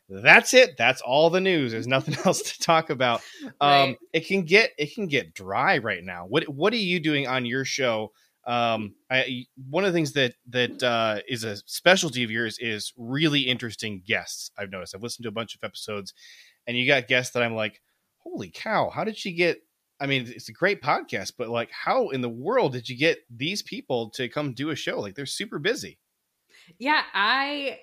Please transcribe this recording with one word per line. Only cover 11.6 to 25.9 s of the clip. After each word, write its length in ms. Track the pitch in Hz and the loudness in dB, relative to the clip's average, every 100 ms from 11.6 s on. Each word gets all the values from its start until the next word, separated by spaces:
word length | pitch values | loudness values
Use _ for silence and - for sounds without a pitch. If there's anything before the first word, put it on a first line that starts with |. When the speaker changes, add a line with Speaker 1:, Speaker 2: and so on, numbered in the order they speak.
| - | -10
Speaker 1:
specialty 580 | - 170 190 175 123 | 2 6 6 4 -2
of 60 | 117 | -2
yours 260 | 113 113 104 | -2 -4 -4
is 360 | 117 107 - - | -6 -4 -6 -10
really 440 | 117 135 160 143 | -6 0 2 2
interesting 600 | 127 123 117 101 110 98 | 0 -2 -4 -6 -8 -6
guests. 480 | 92 101 85 - - - | -2 -2 -2 -10 -12 -12
I've 140 | 101 | -10
noticed. 240 | 95 87 | -10 -12
I've 80 | 95 | -10
listened 220 | 117 - | -10 -10
to 40 | 117 | -8
a 40 | |
bunch 220 | 107 113 | -8 -8
of 80 | - | -10
episodes, 520 | 110 - - 104 98 - - - - _ - | -12 -10 -10 -10 -10 -16 -20 -20 -20 _ -4
and 80 | |
you 120 | 120 123 | 0 4
got 220 | 139 113 | 4 4
guests 260 | 127 123 | 2 2
that 80 | 120 | 0
I'm 120 | 120 | 0
like, 280 | 113 107 - _ _ _ _ - | 0 -4 -6 _ _ _ _ -12
Holy 200 | 349 170 | -10 -10
cow, 400 | - - 196 110 | -10 -2 0 0
how 140 | 131 | -2
did 120 | 196 214 | -6 -6
she 160 | 202 | -6
get 300 | 170 175 - _ _ _ - | 0 2 0 _ _ _ -8
I 60 | 139 | -2
mean, 200 | 135 120 | -2 -2
it's 200 | 107 - | -12 -16
a 40 | |
great 280 | 110 185 208 | -2 -2 0
podcast, 500 | 147 196 330 113 95 - | 0 -2 -2 -8 -6 -8
but, 100 | 113 | -4
like, 220 | 117 117 | -4 -4
how 400 | - 165 240 208 | -4 0 0 0
in 100 | 131 | -2
the 80 | 120 | -4
world 440 | 117 147 254 165 | -4 -2 2 2
did 160 | 123 117 | 0 -8
you 80 | 123 | 0
get 240 | 160 - - | 2 2 -4
these 320 | 117 151 202 | -8 -6 -6
people 480 | - 208 - 123 113 | -8 -10 -4 -4 -4
to 180 | - 123 | -6 -6
come 260 | 151 147 | -4 -6
do 160 | 120 147 | -4 -6
a 60 | 139 | -4
show? 240 | - 185 | -6 -6
Like, 140 | 104 | -6
they're 120 | 113 135 | -10 -10
super 320 | - 214 190 | -8 -8 -4
busy. 400 | 170 240 95 | -4 -4 -6